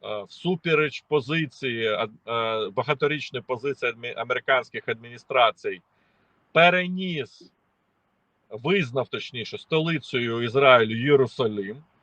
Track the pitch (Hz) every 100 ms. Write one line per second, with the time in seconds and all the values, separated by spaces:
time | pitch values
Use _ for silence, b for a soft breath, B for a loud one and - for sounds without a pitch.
0 | 101 107 98 - 170 185 170 151 151 -
1 | - 151 127 160 147 - 131 117 113 104
2 | 110 113 113 117 113 110 101 101 123 143
3 | 147 151 - 127 - 123 139 135 131 117
4 | 120 - 117 123 - 131 113 113 - 113
5 | 120 120 - 131 113 - 107 92 _ _
6 | _ _ _ _ _ 160 175 180 180 185
7 | 185 160 113 - - _ _ _ _ _
8 | _ _ _ _ _ 110 139 196 131 131
9 | 120 113 - 123 104 104 - 160 160 156
10 | - 127 120 117 120 127 135 123 110 113
11 | 139 143 123 - 117 104 98 131 - _